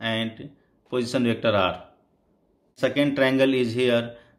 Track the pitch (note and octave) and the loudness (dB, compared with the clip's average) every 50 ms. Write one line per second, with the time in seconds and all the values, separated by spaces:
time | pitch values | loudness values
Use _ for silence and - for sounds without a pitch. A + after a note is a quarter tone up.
0 | A2+ A2+ A2 A2 A2+ A2+ G#2+ - - D3 - _ _ _ _ _ _ _ - B2+ | -6 -4 -2 -2 -4 -6 -8 -12 -16 -18 -20 _ _ _ _ _ _ _ -4 -4
1 | A#2+ A2+ - C3+ B2 A#2 A2+ A2+ - A#2 G#2 G2+ F#2+ F2+ F2 - - - _ _ | -4 -2 -2 0 0 0 0 0 0 2 2 2 2 0 -2 -4 -10 -20 _ _
2 | _ _ _ _ _ _ _ _ _ _ _ _ _ _ _ - - B2+ A#2 C#3+ | _ _ _ _ _ _ _ _ _ _ _ _ _ _ _ -4 -2 -2 0 0
3 | C#3+ D3 C#3 C3+ C3+ C3 C3 C3+ C3+ C3+ C3+ B2+ B2 A#2 A2+ A#2+ B2+ B2 A#2+ A#2 | 0 0 2 2 2 2 4 4 2 2 2 2 0 0 0 0 2 2 2 2
4 | A#2 A#2 - - - _ _ | 0 -4 -10 -16 -20 _ _